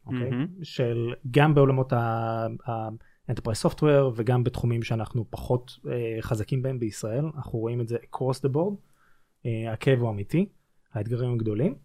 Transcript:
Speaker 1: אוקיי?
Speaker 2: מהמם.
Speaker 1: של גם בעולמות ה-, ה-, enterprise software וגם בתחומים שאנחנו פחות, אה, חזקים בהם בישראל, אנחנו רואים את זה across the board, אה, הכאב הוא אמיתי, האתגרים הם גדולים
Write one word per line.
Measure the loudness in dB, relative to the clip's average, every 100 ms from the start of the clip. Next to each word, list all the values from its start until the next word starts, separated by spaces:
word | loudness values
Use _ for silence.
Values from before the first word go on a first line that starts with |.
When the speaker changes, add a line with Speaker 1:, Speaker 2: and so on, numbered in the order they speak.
| -6
Speaker 1:
אוקיי? | -4 -2
Speaker 2:
מהמם. | -2 -4 -6
Speaker 1:
של | -10 -2 -2 0 -4 -6 0
גם | 4 6 8
בעולמות | 6 6 2
ה-, | 0 0 -2 -2 -2 -4 -6 -6
ה-, | -6 -6 -10 -16 _ -8
enterprise | -4 -4 0 0
software | 2 4 6 4 2
וגם | 2 2
בתחומים | 2 0 0 0
שאנחנו | -2 -4 -2 -4 -4
פחות, | -8 -2 -2 -2 -14 -6
אה, | -4 -4 -4
חזקים | -4 -4 -2 -2
בהם | -2 -2
בישראל, | -4 -4 -4 -2 -4 -6
אנחנו | -6 -4
רואים | -2 -2
את | -2
זה | -4
across | -6 -4 -2 0 0
the | 0
board, | -2 -4 _ _ _ _ _ _ -6
אה, | -4 -4
הכאב | 0 4 4
הוא | 2
אמיתי, | -2 0 0 0 _ _ _ _
האתגרים | -6 -4 -2 0
הם | 0
גדולים | 0 2 0 -2